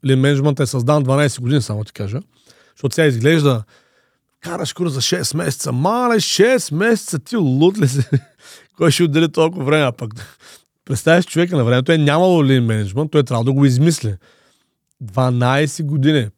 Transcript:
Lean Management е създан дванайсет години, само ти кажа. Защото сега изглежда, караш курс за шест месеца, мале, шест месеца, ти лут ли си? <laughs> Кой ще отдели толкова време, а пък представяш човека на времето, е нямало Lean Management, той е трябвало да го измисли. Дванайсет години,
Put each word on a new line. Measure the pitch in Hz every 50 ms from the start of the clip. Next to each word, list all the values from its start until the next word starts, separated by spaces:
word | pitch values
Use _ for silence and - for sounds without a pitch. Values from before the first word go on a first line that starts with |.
| -
Lean | 135 135 131
Management | 131 143 143 135 139 151 139 127 143
е |
създан | 117 - 127 117 127 151 151 139
дванайсет | 127 135 143 147 139 - -
години, | 123 120 147 143 113
само | - 107 104 107
ти | - -
кажа. | - 101 95 107 139 - _ _ _ _ _ _ _ _ _ _
Защото | _ - 135 -
сега | - 160
изглежда, | 147 127 113 113 147 165 160 147 143 127 110 107 _ _ _ _ _ _ _ _ _ _ _ _ _ _ _
караш | - 165 170 180 170 - -
курс | - 180 170 135
за | 135
шест | 120 - 175 180 - - -
месеца, | 156 175 160 127 - - - 123
мале, | 123 147 185 226 247 247 240 233 220
шест | - - - - 202 233 262 247 - - 147
месеца, | 160 202 233 233 202 - - - 143
ти | - - 247
лут | 226 175 135 127 135 156 180 196 214
ли | 175 131
си? | 127 143 123 - - 127 - _ _ _
<laughs> | - - - - _ _ _
Кой | - 160 170
ще | 135 - 180
отдели | 160 139 160 165 160 -
толкова | 165 160 165 - - 139
време, | 131 151 156 147
а | 127 117
пък | - 123 107 107 113 101 - - _ _ - - - _ _ _ _ _
представяш | - 120 - - 160 165 175 175
човека | - - 160 175 180 180
на | 147 120
времето, | 117 123 127 127 147 165
е | 160
нямало | 147 143 143 160 180 185 180 165 143
Lean | 135 135 127 120
Management, | 113 110 107 104 95 95 131 156 151 -
той | 151
е | 139
трябвало | - 127 113 117
да | 131 135
го | 139 143
измисли. | 139 123 123 151 170 160 - - 110 98 - _ _ _ _ _ _ _ _ _ _ _ _ _ _ _ -
Дванайсет | 127 107 95 131 127 127 123 120 123 123 131 139 156 147 - - 165
години, | 143 151 139 131 151 156 143 113 104 -